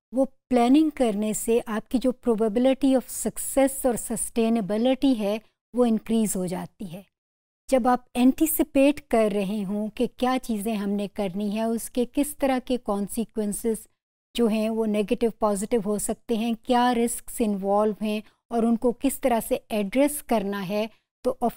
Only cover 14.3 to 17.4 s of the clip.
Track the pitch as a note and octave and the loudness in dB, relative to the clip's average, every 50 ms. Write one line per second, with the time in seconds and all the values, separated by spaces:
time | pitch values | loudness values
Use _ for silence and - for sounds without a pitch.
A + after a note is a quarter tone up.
14.3 | - - A#3+ G#3+ A3 A3 G#3+ A3 A3+ A3 A3+ G#3+ G#3 G#3 G#3 - B3 - A#3+ A3+ | -2 0 0 2 2 0 -2 -2 -2 -2 -2 0 0 0 0 -2 0 0 0 -2
15.3 | - - A3+ G#3 G#3 F#3+ G#3+ - B3 A#3 F3 G#3+ G#3 G3+ - - G#3+ - _ - | 0 0 0 0 0 -2 -2 -2 -2 -2 0 -2 -4 -4 -4 -4 -6 -6 _ -4
16.3 | A#3 G#3 A3+ A#3+ A#3 - - - B3 A#3+ A#3+ B3 B3 A#3 A#3 A#3 - - - - | -2 -2 -2 -2 -4 -4 -2 0 2 4 4 2 2 2 0 0 -2 -6 -10 -10
17.3 | - - | -4 -2